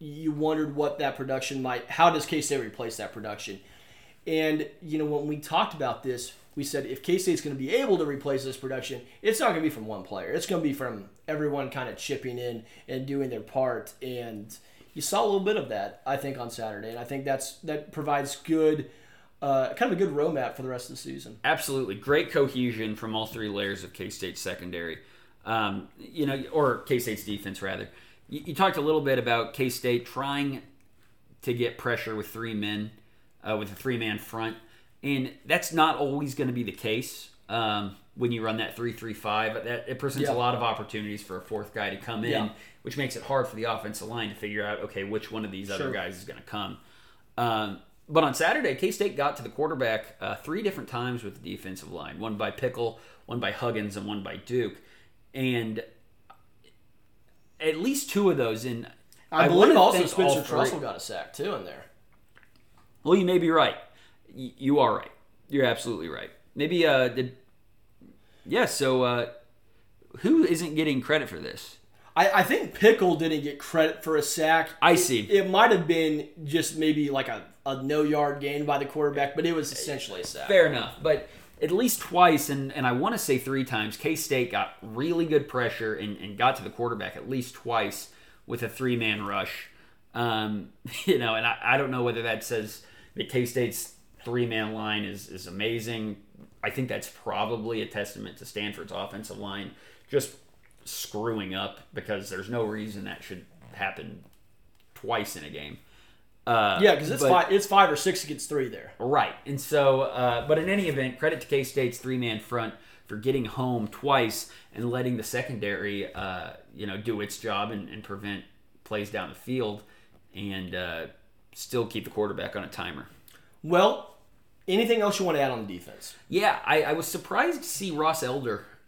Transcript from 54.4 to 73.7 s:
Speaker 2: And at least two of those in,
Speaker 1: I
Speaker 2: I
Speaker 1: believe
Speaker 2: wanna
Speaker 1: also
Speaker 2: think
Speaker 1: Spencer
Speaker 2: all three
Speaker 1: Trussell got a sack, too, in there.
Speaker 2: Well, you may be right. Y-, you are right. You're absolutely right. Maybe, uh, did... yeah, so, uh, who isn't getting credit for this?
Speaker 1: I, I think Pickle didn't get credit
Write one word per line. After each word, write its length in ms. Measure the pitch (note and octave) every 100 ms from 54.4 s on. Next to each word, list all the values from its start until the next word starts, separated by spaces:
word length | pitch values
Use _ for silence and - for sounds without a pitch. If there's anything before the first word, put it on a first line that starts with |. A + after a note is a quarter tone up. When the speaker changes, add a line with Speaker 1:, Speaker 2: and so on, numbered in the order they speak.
| - B2 G#2+ - - - - _ _
Speaker 2:
And 480 | C3 C3 A#2+ A2+ A2 - - _ _ - - - _ - _ _ _ _ _ _ - _ -
at 180 | D#3 D#3
least 320 | A#3 C#4 -
two 200 | G3 G3
of 60 | D3
those 280 | A#2 A2
in, 220 | B2 A#2 - - _ - -
Speaker 1:
I 140 | D#3+
Speaker 2:
I 40 | E3+
Speaker 1:
believe 200 | F3 A3
Speaker 2:
wanna 120 | C#4+
Speaker 1:
also 180 | - F#3
Speaker 2:
think 120 | F3
Speaker 1:
Spencer 280 | - F3+ -
Speaker 2:
all 40 |
three 140 | - D3+ C3 D3
Speaker 1:
Trussell 20 |
got 160 | B2 G2+
a 40 |
sack, 320 | - F#2 -
too, 220 | - F3
in 100 | D3
there. 200 | F2 C2 - - - - - - - _ _ - - -
Speaker 2:
Well, 120 | D3 G3
you 80 |
may 140 | F3+ F3+
be 120 | E3
right. 260 | E3 A#2+ - - - - - -
Y-, 180 | A#2+ B2+ -
you 200 | C3+ C#3+
are 180 | A#2 G2+
right. 120 | - - _ - -
You're 160 | C#3 B2
absolutely 420 | A2+ A#2+ G2 E2
right. 220 | A#1+ G1+ - _
Maybe, 320 | - D3+ F3 D#3
uh, 220 | C3+ B2+
did... 280 | A#2+ B2+ - _ - _ _ _ - - - - -
yeah, 220 | - - A#3+
so, 360 | - C3+ B2+
uh, 240 | B2 A#2+ A#2 - - - - - _ - - -
who 260 | G#3 D#4+
isn't 300 | D4+ E3 E3+
getting 260 | D3+ D#3 C3
credit 280 | - D3+ B2
for 100 | E2
this? 400 | C#2 - - - - _ -
Speaker 1:
I, 160 | - F#3+
I 120 | G3+
think 320 | F#3 F4+ -
Pickle 400 | - G#3+ A3 F3+ D#3
didn't 260 | E3 D#3
get 160 | C#3+ C#3+
credit 460 | -